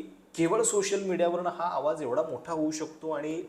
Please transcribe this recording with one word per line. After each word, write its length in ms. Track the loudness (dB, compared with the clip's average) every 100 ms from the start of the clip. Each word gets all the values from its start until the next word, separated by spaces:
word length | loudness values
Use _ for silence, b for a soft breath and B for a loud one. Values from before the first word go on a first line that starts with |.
| -6 -16 -8 0
केवळ 260 | 2 4
सोशल 420 | 2 2 2 0
मीडियावरनं 460 | 0 2 2 2 -2
हा 140 | -2
आवाज 380 | -2 0 0 0
एवढा 220 | 0 0
मोठा 300 | 0 -4 -4
होऊ 180 | 0 0
शकतो 380 | 0 -6 -6 -4
आणि 320 | -2 -2 -4